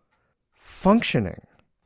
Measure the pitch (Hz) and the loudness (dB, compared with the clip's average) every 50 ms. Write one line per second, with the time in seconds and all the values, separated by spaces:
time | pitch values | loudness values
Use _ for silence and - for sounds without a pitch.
0 | _ _ _ _ _ _ _ _ _ _ _ _ - - - - - 190 208 233 | _ _ _ _ _ _ _ _ _ _ _ _ -20 -18 -8 0 2 4 4 4
1 | - - - 139 104 87 82 - - - _ _ _ _ _ _ _ | 2 0 -2 -2 -2 -4 -6 -12 -16 -20 _ _ _ _ _ _ _